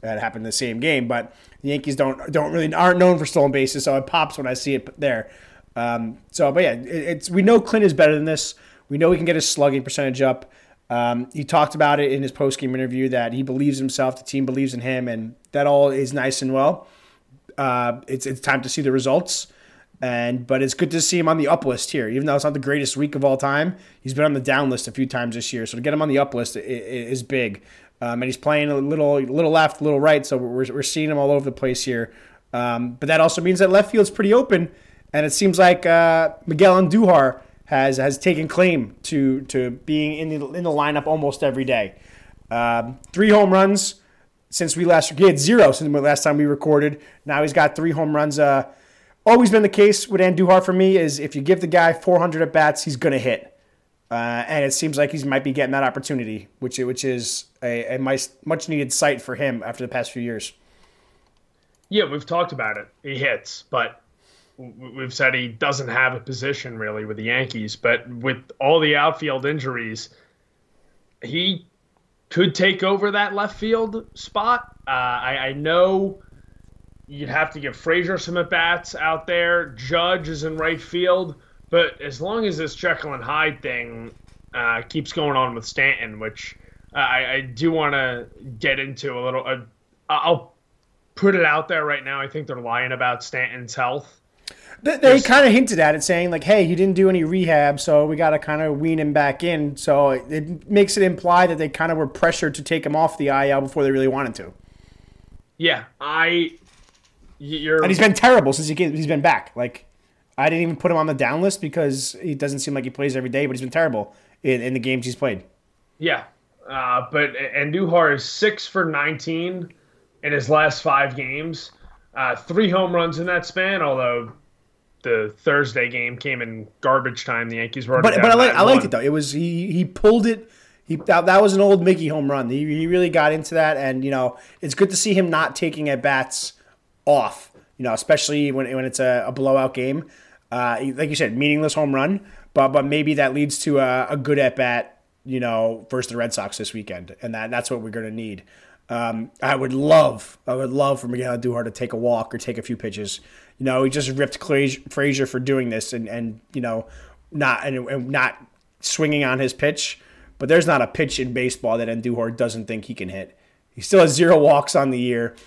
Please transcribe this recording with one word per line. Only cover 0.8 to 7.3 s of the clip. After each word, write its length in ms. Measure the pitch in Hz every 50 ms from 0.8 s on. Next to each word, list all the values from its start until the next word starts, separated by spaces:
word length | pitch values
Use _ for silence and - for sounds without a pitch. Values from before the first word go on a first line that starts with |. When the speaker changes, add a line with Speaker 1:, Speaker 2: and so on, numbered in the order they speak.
| 139 160 151 131 123
Speaker 1:
But 280 | 117 123 120 113 - _ _ _ _ _ - -
the 60 | 139
Yankees 260 | 143 135 135 143 139
don't, 360 | 135 139 135 131 127 - -
don't 200 | 139 147 151 156
really, 200 | 160 170 156 156 156
aren't 240 | 160 175 180 180 180
known 180 | 180 180 180
for 80 | 156 151
stolen 260 | - - 170 143 139
bases, 340 | 131 139 135 131 - 143 131
so 120 | 147 135
it 80 | 135 131
pops 320 | - - 165 156 156 -
when 80 | - 135
I 80 | 127 127
see 220 | 127 - 143 139
it 240 | 123 - - - -
there. 320 | 147 139 120 110 110 - - - - - _ _ _ _ -
Um, 440 | 117 117 120 117 117 113 110 123 - _ _
so, 220 | - - 151 139
but 100 | - 180
yeah, 120 | 185 139 117
it, 140 | 120 131
it's, 420 | - 175 160 143 170 170 147 - -